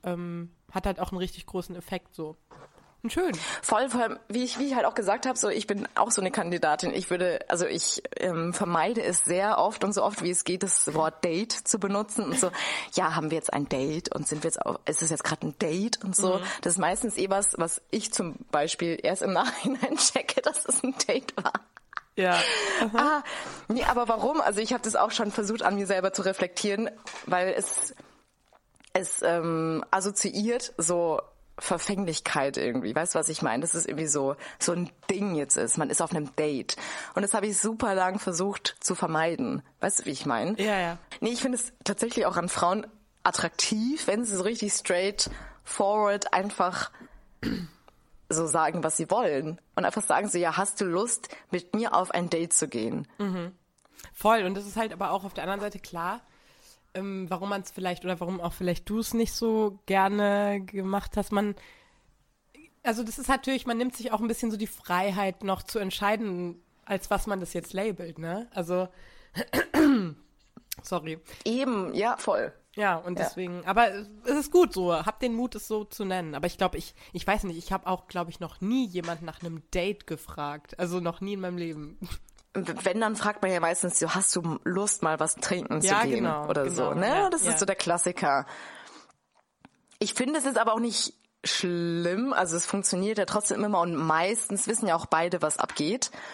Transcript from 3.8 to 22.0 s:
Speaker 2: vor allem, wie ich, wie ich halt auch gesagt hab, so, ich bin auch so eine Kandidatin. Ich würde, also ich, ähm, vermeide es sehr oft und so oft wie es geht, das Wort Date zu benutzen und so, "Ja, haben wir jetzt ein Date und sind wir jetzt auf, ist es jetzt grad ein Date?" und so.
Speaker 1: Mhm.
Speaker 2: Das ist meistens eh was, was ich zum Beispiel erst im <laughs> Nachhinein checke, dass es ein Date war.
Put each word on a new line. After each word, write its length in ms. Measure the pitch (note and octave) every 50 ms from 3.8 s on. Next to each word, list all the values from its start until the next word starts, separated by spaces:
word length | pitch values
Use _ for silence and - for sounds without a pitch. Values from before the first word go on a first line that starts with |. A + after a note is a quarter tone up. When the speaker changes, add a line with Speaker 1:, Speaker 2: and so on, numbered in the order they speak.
| C4 C4+
Speaker 2:
vor 120 | A#3 B3
allem, 180 | A#3 A3+ - - - -
wie 140 | G#3 B3 B3
ich, 160 | B3 - A#3
wie 60 | C#4
ich 80 | C#4 C4
halt 100 | B3 G3+
auch 80 | - -
gesagt 320 | - G#3 G3 G3+ A#3 -
hab, 100 | C4 B3
so, 140 | - - -
ich 160 | - A3+ G#3
bin 220 | - G3+ G3+ - - -
auch 160 | - - A3+
so 100 | - -
eine 80 | F#3 F#3
Kandidatin. 640 | F3 A3 F3 F3 F3 E3+ - D#3 D3 - - F3 -
Ich 160 | - F#3 -
würde, 300 | F3 F3 F#3 F3+ E3 - - -
also 160 | - F3 F3+
ich, 380 | - - E3+ - - - - - - -
ähm, 360 | - - F#3 E3+ E3 E3 F3 F3
vermeide 480 | - F3+ E3+ F3 E3 D#3+ G3 A#3+ A3+
es 240 | - G#2 F3 - -
sehr 320 | - F3 F#3 G3 G#3 G#3+
oft 260 | - E3+ G#3 A3 - F#3
und 80 | G3
so 120 | G3+ G3+ A2
oft 180 | G3 G#3 -
wie 80 | E3 F3
es 140 | F3+ - -
geht, 180 | - F3+ F3+
das 320 | G3+ F#3 - - - - D3+
Wort 320 | D#3+ D#3 D#3+ - - -
Date 260 | F3 D#3+ F3+ A3+ A3+
zu 280 | - - - - - G#3
benutzen 460 | G3 F#3+ G3+ G3+ G#3+ - - - G3+
und 140 | - F3+ -
so, 120 | - F3+ F3 - - - - - - - -
"Ja, 220 | F3+ F#3 D#3+ D#3+
haben 160 | D#3+ D3+ D#3
wir 60 | D#3+ D#3+
jetzt 120 | - - -
ein 140 | C#3 C#3+
Date 460 | - D3+ C3 C3+ D3+ D3+ E3 - - -
und 120 | D3+ D3+
sind 160 | - D3+ D3+ D3+
wir 60 | E3
jetzt 120 | - - -
auf, 140 | - - - -
ist 160 | - D#3 -
es 80 | D#3 E3+
jetzt 140 | E3 - -
grad 180 | - D#3+ -
ein 140 | - D#3+ C#3+
Date?" 460 | - F#3+ D#3+ D#3+ F#3 G3+ A#3+ - - -
und 120 | F#3+ F#3
so. 220 | - G3+ F#3 F#3
Speaker 1:
Mhm. 60 | F#3+ F3+ G3 - -
Speaker 2:
Das 120 | - F3+ F3
ist 40 | F#3+
meistens 380 | D#3+ E3 F#3+ - - A3 -
eh 100 | - F#3 F#3+
was, 240 | G3 G3 G3+ - -
was 240 | - E3 E3+ - - - _
ich 240 | - A3+ - - -
zum 220 | - F#3+ E3 - - - -
Beispiel 480 | - D3 D3 E3 - - F3 E3+ E3 -
erst 220 | - D#3 F#3 - -
im 100 | G3 F#3
<laughs> 0 |
Nachhinein 640 | E3 - B3 - - - A3 C4 B3+ - C4 D#4+
checke, 420 | - - - - C4 - - - C4+ -
dass 200 | D4 D#4+ - -
es 160 | - A#3+ - -
ein 100 | B3+ C4+ - -
Date 280 | - F#3 C4+ - - - - E3+
war. 100 | - - - - _ _ - - _ - -